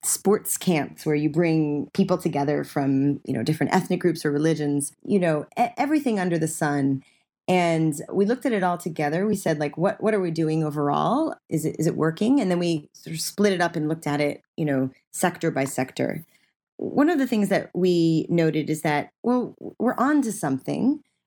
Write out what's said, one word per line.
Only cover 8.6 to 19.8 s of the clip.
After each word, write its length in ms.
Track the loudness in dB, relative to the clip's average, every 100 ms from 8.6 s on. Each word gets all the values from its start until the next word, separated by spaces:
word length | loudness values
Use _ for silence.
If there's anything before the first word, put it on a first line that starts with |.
all 140 | 0 -2
together. 480 | -6 -4 -2 0 0
We 100 | -2
said, 240 | -2 -2
like, 180 | -2 0
"What, 240 | -2 0
what 140 | -2 0
are 40 |
we 120 | -2
doing 320 | -2 0 0
overall? 720 | -2 -2 0 0 0 0 -2 -6 -6
Is 160 | -4
it, 120 | -4 -2
is 80 | -2
it 100 | 0
working?" 440 | -2 0 2 2
And 100 | 2
then 80 | 0
we 320 | 0 -2 -4
sort 220 | -20 -12 -8
of 60 |
split 320 | -6 0 2
it 80 | 2
up 140 | 0 0
and 120 | -2
looked 200 | -2 -2
at 120 | 0
it, 240 | 0 -2 _ -4
you 80 | 0
know, 240 | 0 0 -6 _
sector 380 | -2 -2 0 -4
by 140 | -2 -4
sector. 580 | -4 -6 -4 -4 -4 -10 _ _ _ _ -10
One 300 | -4 2 2
of 120 | 2
the 80 | 0
things 220 | 0 2
that 200 | 0 -2
we 520 | 0 2 4 4 2 2
noted 400 | 2 2 2 -2
is 120 | -2
that, 280 | 0 -2 -4 _
well, 320 | -2 0 -2 -10 -14
we're 160 | -4